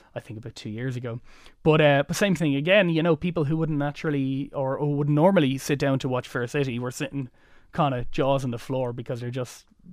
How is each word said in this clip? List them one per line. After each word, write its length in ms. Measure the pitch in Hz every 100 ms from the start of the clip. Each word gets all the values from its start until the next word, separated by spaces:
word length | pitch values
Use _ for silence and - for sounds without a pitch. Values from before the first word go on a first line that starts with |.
| _ 120
I 60 |
think 180 | - 110
about 160 | 113 -
two 140 | 113
years 260 | 110 131 123
ago. 240 | 120 117 - - - -
But, 180 | 156 151
uh, 220 | 147 139 147
but 80 | 165
same 200 | 202 165
thing 200 | 160 139
again, 340 | 156 208 175
you 140 | 160
know, 140 | 170 151
people 260 | 180 170 143
who 120 | 160
wouldn't 220 | 160 147
naturally 720 | 143 - 160 143 135 135 143
or, 240 | - 131 135
or 180 | 147 143
wouldn't 200 | 147 147
normally 420 | 180 190 135 135
sit 220 | - 143
down 200 | 139 131
to 100 | 135
watch 180 | 127 -
Fair 200 | 131 120
City 320 | 147 135 120
were 120 | 123
sitting 380 | - 143 139 127 _ _ - _
kind 200 | - 147
of 160 | 127 -
jaws 340 | - 135 135 131
on 60 |
the 60 | 117
floor 360 | - 131 123
because 260 | 120 120 120
they're 100 | 123
just, 360 | 127 123 - _ _ -